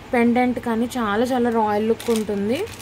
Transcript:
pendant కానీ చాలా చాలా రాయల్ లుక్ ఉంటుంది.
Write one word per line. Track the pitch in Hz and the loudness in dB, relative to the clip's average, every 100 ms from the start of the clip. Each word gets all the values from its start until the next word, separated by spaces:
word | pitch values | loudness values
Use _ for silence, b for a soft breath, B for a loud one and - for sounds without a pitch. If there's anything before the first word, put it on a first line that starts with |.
| - | -2
pendant | 240 233 240 247 247 | 2 4 4 2 0
కానీ | 240 226 240 254 | -2 -2 -2 -2
చాలా | 220 202 | -2 0
చాలా | 240 254 240 | 0 0 0
రాయల్ | 226 208 208 220 | 2 2 0 0
లుక్ | 226 - | 0 0
ఉంటుంది. | 220 214 202 202 277 440 - | 0 0 -2 -2 -2 -4 -8